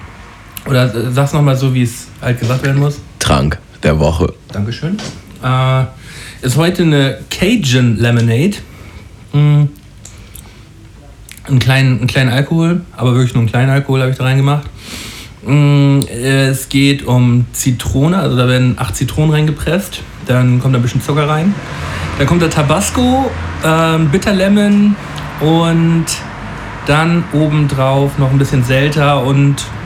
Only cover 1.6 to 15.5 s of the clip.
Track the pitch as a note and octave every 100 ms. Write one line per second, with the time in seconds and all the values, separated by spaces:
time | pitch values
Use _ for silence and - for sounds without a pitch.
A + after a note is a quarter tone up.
1.6 | C3 B2+ A#2+ - - - B2 A#2+ A#2 C3
2.6 | C#3+ C#3 C#3+ C#3+ - - - D2 C#2 D2+
3.6 | - - - D2+ D2+ E2 - - - G2
4.6 | G#2 A#2+ D#3 G#3+ - - - - B2+ C3
5.6 | C3 C3 B2+ - - - - - B2+ B2+
6.6 | E3+ F#3 E3+ D3 C3+ - - - F3+ A#3+
7.6 | D3 B2+ B2 G#2 A#2 A#2+ A#2 A#2 F3+ G3+
8.6 | - - - - - - - D3 D3 D3
9.6 | D3 - - - - - - - - -
10.6 | - - - - - - - - - C3+
11.6 | A#2 C3+ C3+ B2 A#2+ - C3 B2 C#3+ E3
12.6 | E3 F3 - - B2 B2 B2+ B2 A2+ A#2+
13.6 | C3+ C3+ C#3 C3+ C3 C3 B2+ C3+ C#3 D3
14.6 | - - - - - - - - -